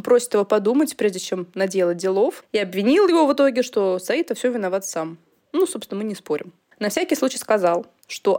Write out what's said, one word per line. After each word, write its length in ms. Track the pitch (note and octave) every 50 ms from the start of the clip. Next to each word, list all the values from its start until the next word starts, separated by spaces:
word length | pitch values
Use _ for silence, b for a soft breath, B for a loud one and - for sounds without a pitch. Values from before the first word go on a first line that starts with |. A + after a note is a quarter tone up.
| G3+
Просит 300 | - B3 A#3+ A#3+ - -
его 100 | G#3 G3+
подумать, 540 | - G#3+ G#3+ G3 G#3 B3 C#4+ D#4 - - -
прежде 220 | A#3 G#3+ F3+ F#3
чем 280 | - - G3+ F#3 F3 F3+ -
наделать 440 | F#3+ F#3+ F#3+ F#3+ F#3+ F3+ F3 F3 F3
делов, 460 | F3 F#3+ F#3+ F#3+ G#3+ D#4 - - - _
и 60 | - G#3+
обвинил 500 | G3+ F#3 F3+ F#3+ G3+ A3+ C#4+ F#4+ G#4 F#4
его 200 | E4+ E4 D#4 C#4
в 60 | C#4
итоге, 280 | C#4 C#4 C#4 A#3+ B3
что 380 | B3 B3 - A3 G3 F#3+ F#3 F#3
Саид 320 | - - G#3+ D4+ E4+ - A#3
всё 160 | - - B3+
виноват 340 | B3 A#3 G3+ F#3 F#3 G3 F#3+
сам. 320 | - - E3+ D#3+ D#3+ E3 E3 _ _ _ _ _ _ -
Ну, 120 | D4+ F#4 -
собственно, 340 | - A#3 - - G3+ G3
мы 20 | G#3+
не 120 | A3 G3+
спорим. 360 | - - - D3+ D3 - F3+ - _ _ _ _ -
На 100 | G#3+ G#3
всякий 260 | - D#4+ F4 E4 D#4
случай 220 | - - C4 - -
сказал, 480 | - - A3 G#3 F3+ F3 E3+ F3 - - _ _ _ -
что 280 | - - - G3 F#3+